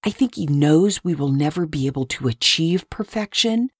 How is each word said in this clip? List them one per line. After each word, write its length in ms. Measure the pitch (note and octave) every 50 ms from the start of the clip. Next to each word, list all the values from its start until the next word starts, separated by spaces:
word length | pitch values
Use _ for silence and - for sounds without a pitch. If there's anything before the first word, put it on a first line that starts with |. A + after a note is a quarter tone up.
| -
I 60 | G#3+
think 260 | G3+ - C4+ A#3+ -
he 120 | - F3+
knows 560 | C#3+ C#3+ C#3+ D3 D3 D3+ D#3+ F#3 G#3 F#3+ - _
we 120 | F3+ E3+
will 160 | C#3+ C#3+ C#3
never 340 | C3+ C#3 D3 D3+ D#3 F3+ F3
be 220 | D#3 D3+ C#3+ C3
able 180 | C#3 C3+ C3+ C3
to 220 | B2+ - - C3
achieve 640 | B2+ A#2 _ - - - - D#3+ E3 F3 F#3 - _
perfection 800 | - - G#3 - - A3 G#3 - - - - A3+ A3 A#3 A#3+ C4 _